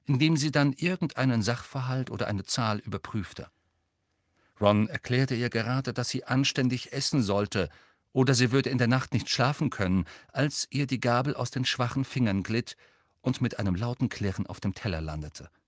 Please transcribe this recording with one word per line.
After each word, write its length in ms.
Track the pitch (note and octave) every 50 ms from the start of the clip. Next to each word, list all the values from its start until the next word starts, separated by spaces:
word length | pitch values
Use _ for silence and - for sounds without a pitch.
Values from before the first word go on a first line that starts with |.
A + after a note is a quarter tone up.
| _
in 140 | - C#3+ B2+
dem 180 | D3+ D#3 E3 D3+
sie 140 | C3+ D#3
dann 220 | C#3 D3+ C#3 C#3+ C3+
irgendeinen 680 | - - F3 F#3 - - C#3+ - - C3 C3 B2 A2+
Sachverhalt 680 | G#2 G2 A#2 - - - - C3+ B2+ B2+ B2+ C3 B2+ -
oder 160 | A2+ G2 G#2+ -
eine 160 | G#2+ G2 G2
Zahl 340 | - - - A#2+ A2 G#2+ G#2
überprüfte. 720 | - - F#2+ F#2+ - - - A2 F#2+ - - - - - _ _ _ _ _ _ _ _ _ _ _ _ _ _ _ _ _ _ _ _ _ -
Ron 280 | G#2 G2+ G#2 G#2 G#2+ A2
erklärte 460 | - A2 - - B2 B2+ C3+ C3 B2+
ihr 160 | A2+ B2 A#2+
gerade, 420 | - A2+ A2 A2+ B2+ C3+ C#3 -
dass 180 | A#2 - A#2+ -
sie 160 | - C3 -
anständig 680 | - B2+ C3 C#3 C3+ - - B2+ B2+ A#2+ B2 - - -
essen 300 | C#3 C#3 - - D3 A#2
sollte, 460 | G2 G2 G2+ G#2 G2+ - G#2+ F2+ D#2 - - - _ _ _ _ _
oder 240 | - C3 C3 B2 C3+
sie 160 | A#2 B2+ A#2+
würde 180 | A#2 C3+ C3 A#2+
in 80 | C3+ B2
der 100 | B2 A2+
Nacht 260 | B2 C3 C3 - -
nicht 160 | A#2 - -
schlafen 420 | - - B2 C3 D3 - D#3+ C3
können, 340 | - - G#2 F#2 F#2 F#2+ E2+ - - - - -
als 360 | - C3+ C3+ D3 - - - -
ihr 160 | - C3+ D3
die 140 | C3+ C#3 A2+
Gabel 340 | - B2 A#2+ B2 C3 C#3+ C3+
aus 160 | - B2+ A#2+
den 160 | - C3 B2+
schwachen 400 | - - - B2+ A#2+ - C#3+ C3
Fingern 380 | - - B2 B2 A2 F#2+ G2 F2+
glitt 340 | - A2 A#2 A#2+ - - - _ _ _ _ _ _ _ _
und 200 | - D#3+ C#3+ -
mit 160 | B2+ A#2 - -
einem 160 | G#2+ G2 F2+
lauten 360 | F2 A2+ A#2+ B2 - C3+ A#2
Klirren 360 | - - G#2 G2+ F#2 - G2
auf 140 | - - -
dem 160 | - G2+ F#2
Teller 260 | - - A2 F2+ D#2+
landete. 480 | D#2+ D#2 D#2 D#2 D2+ D#2 - - C#2+ D2 _ _ _